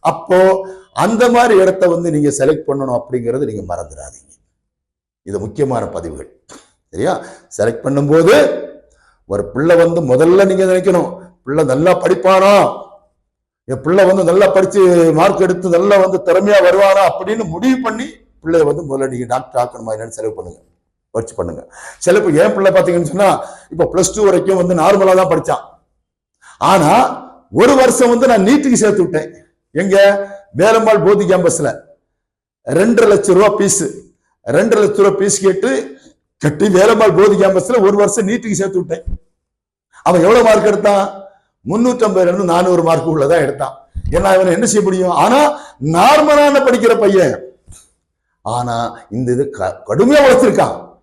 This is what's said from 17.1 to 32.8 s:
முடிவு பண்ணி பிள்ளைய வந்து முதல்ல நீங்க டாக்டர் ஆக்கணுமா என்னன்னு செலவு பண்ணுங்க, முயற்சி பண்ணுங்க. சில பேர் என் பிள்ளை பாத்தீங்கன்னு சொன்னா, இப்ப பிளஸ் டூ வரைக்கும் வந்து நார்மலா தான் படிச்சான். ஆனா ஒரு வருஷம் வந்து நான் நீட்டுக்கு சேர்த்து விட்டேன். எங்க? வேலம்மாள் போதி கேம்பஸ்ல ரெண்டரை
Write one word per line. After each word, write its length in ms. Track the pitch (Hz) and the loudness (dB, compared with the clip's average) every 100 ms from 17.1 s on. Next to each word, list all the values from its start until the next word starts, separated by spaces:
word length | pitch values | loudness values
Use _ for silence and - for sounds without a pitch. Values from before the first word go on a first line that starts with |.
| - 185 226 196 | -2 -8 -6 -6
முடிவு 280 | 170 240 254 | -4 -2 -2
பண்ணி 220 | 247 220 277 - _ _ | -4 -8 -12 -16 _ _
பிள்ளைய 220 | 160 165 | -4 0
வந்து 180 | 147 147 | 0 -2
முதல்ல 260 | 156 135 135 | -6 -6 -6
நீங்க 160 | 123 | -6
டாக்டர் 360 | 120 123 135 127 | -6 -6 -6 -6
ஆக்கணுமா 300 | 123 123 113 | -6 -6 -10
என்னன்னு 240 | 107 113 - | -10 -10 -10
செலவு 160 | 110 | -10
பண்ணுங்க, 260 | 95 87 85 _ _ _ _ _ | -10 -16 -18 _ _ _ _ _
முயற்சி 240 | 113 113 | -10 -10
பண்ணுங்க. 400 | - 87 73 - - - - | -10 -10 -10 -18 -20 -20 -8
சில 220 | - 190 | 0 0
பேர் 140 | 190 | 2
என் 200 | 151 208 | 2 0
பிள்ளை 180 | 196 196 | 2 2
பாத்தீங்கன்னு 300 | 185 180 175 | 2 0 -2
சொன்னா, 260 | 156 165 196 143 - - _ | -2 0 0 0 -6 -18 _
இப்ப 180 | 156 170 | -4 -2
பிளஸ் 220 | 170 185 | 0 -2
டூ 100 | - | 0
வரைக்கும் 320 | 202 180 185 190 | 0 0 0 -2
வந்து 180 | 175 | 0
நார்மலா 400 | 175 165 202 190 | 0 2 2 2
தான் 140 | 185 185 | 2 2
படிச்சான். 360 | 160 - 147 - _ _ _ _ _ _ _ _ - | -2 -4 -8 -8 _ _ _ _ _ _ _ _ -4
ஆனா 340 | 139 190 151 208 254 - - - _ | 0 2 2 2 0 -4 -16 -20 _
ஒரு 220 | 117 240 | 0 2
வருஷம் 360 | 269 254 240 247 | 4 2 2 0
வந்து 160 | 233 254 | 2 2
நான் 200 | 226 190 | 2 2
நீட்டுக்கு 280 | 285 277 | 2 2
சேர்த்து 340 | 240 214 202 170 | 0 0 0 -2
விட்டேன். 220 | 156 - - _ _ _ | -4 -8 -16 _ _ _
எங்க? 240 | 143 190 196 202 - 302 - _ - | -6 0 4 4 2 -6 -14 _ -2
வேலம்மாள் 480 | 196 226 220 214 | 2 2 2 2
போதி 200 | 170 202 185 | 2 2 2
கேம்பஸ்ல 420 | 180 170 - 143 - - _ _ _ _ _ _ _ - | 0 0 -2 -6 -8 -16 _ _ _ _ _ _ _ -6
ரெண்டரை 400 | 160 | -2